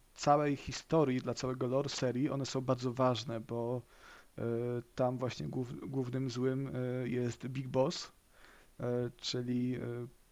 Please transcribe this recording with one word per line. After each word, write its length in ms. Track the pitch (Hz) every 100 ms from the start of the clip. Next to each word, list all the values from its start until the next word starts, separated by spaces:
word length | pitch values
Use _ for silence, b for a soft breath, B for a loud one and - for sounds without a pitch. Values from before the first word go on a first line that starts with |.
| -
całej 420 | - 147 147 147 139
historii, 680 | - - - 160 139 127
dla 120 | 123
całego 340 | 117 127 127 123
lore 220 | 131 139
serii 400 | - 127 123 151
one 160 | 139 131
są 160 | 131
bardzo 320 | 131 127 127
ważne, 460 | 120 127 113 117 117
bo, 420 | 110 117 117 123 - B B B B -
e, 40 | 117 117 120 120 - -
tam 220 | 127 127
właśnie 300 | 127 - 147
głów-, 420 | 135 123 147 -
głównym 400 | 135 123 127 131
złym, 420 | 120 131 135 135 127
e, 320 | 127 127 120
jest 400 | 123 120 - 135
Big 200 | 131 131
Boss, 440 | 131 139 - - - _ B B B B -
e, 320 | 120 123 123 -
czyli, 580 | - 127 123 123 127 123
e, 40 | 120 120 123 - _